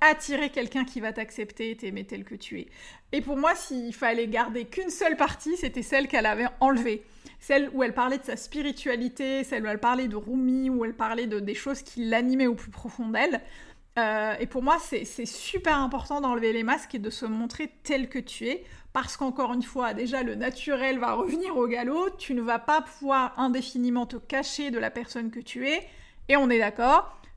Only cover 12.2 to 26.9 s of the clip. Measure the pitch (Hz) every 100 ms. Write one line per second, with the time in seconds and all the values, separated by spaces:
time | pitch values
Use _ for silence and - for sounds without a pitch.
12.2 | 247 262 254 233 - - 240 - 226 220
13.2 | 311 262 - - - - - - 220 214
14.2 | 214 214 247 269 262 330 - 247 - -
15.2 | 233 - - 381 339 294 269 262 - 285
16.2 | 277 240 226 226 226 285 - 254 208 -
17.2 | 226 220 240 - 311 - - 277 254 262
18.2 | - - 226 330 - - - 277 254 -
19.2 | 269 262 247 247 240 269 240 214 240 269
20.2 | 247 208 247 254 - 277 269 262 233 226
21.2 | 370 311 381 311 240 233 240 311 381 381
22.2 | - 247 233 233 233 302 311 - 277 269
23.2 | 262 339 254 254 247 247 247 240 240 240
24.2 | - 269 277 - 285 233 220 233 247 240
25.2 | 226 233 - 247 262 320 - - - -
26.2 | - 277 262 233 208 214 240